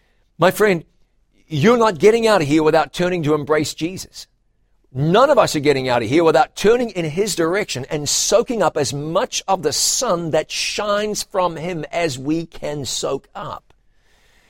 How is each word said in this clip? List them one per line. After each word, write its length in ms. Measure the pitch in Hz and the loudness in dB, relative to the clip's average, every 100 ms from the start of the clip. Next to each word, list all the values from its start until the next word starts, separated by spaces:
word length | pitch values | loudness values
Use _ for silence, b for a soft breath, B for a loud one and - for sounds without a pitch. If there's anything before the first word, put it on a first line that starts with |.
| _ _ _ - | _ _ _ 0
My 140 | 175 | 0
friend, 340 | 180 208 170 - _ _ _ _ _ _ | 4 2 0 -4 _ _ _ _ _ _
you're 300 | 151 185 247 | 0 4 4
not 220 | 220 160 | 2 4
getting 280 | 202 233 220 | 4 4 4
out 140 | 202 | 2
of 80 | 139 | 2
here 140 | 160 | 2
without 300 | 156 160 147 | 4 2 2
turning 300 | - 180 180 | -2 -2 0
to 100 | 147 | 0
embrace 400 | 151 135 156 143 | 0 0 0 0
Jesus. 520 | - 165 190 - - - _ _ _ _ _ _ | -6 -8 -8 -16 -20 -20 _ _ _ _ _ _
None 380 | 127 151 196 285 | -4 2 4 6
of 80 | 247 | 4
us 160 | 165 | 2
are 60 | 156 | 2
getting 280 | 139 135 127 | 2 2 0
out 140 | 120 | 0
of 60 | 110 | 2
here 160 | 151 | 2
without 320 | 165 156 151 - | 4 4 2 0
turning 340 | 196 247 233 | 2 2 0
in 140 | 180 | -4
his 320 | 160 156 214 170 | -6 -4 -4 -2
direction 500 | 165 190 196 123 135 | -2 -2 -4 -8 -8
and 180 | 156 143 | -6 -4
soaking 540 | - - 208 - 226 | -2 2 2 0 -2
up 140 | 156 160 | -2 0
as 160 | 139 | -4
much 500 | 143 151 175 254 - - | -4 -4 -4 -4 -6 -4
of 160 | 190 | -2
the 100 | 147 | -2
sun 580 | - - - 247 170 170 | -2 -2 -2 -2 -2 0
that 200 | 156 156 | -2 -2
shines 720 | - - - 208 208 214 208 | -6 -6 -4 -2 -2 -2 -6
from 340 | - 190 180 160 | -6 -2 -2 -2
him 280 | 165 170 143 | -6 -8 -6
as 260 | 170 170 127 | -4 -4 -4
we 280 | 135 160 165 | -4 -4 -4
can 400 | - 151 147 127 | -10 -8 -8 -8
soak 420 | - 147 135 - | -6 -6 -6 -8
up. 380 | 196 151 - - _ _ _ _ _ _ _ | -14 -12 -12 -16 _ _ _ _ _ _ _